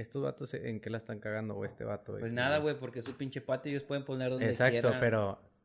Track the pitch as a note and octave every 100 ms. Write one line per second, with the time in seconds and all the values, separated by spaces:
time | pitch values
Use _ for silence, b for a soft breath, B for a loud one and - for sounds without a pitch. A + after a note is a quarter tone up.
0 | A#2 C#3 C#3 - B2+ B2+ A#2+ G#2+ G#2+ A2
1 | - G#2+ G#2+ G#2+ A2 G2+ G#2 - A2 G#2
2 | - G2+ A#2 A#2+ B2+ D3+ D3+ C3 B2+ A#2+
3 | A#2+ C3 C3+ C#3 - C3 D3 C#3 C3+ C#3+
4 | C3+ C3 B2+ B2+ A2+ A#2+ B2+ A#2+ A#2+ A2
5 | A#2+ A2 G2+ - - _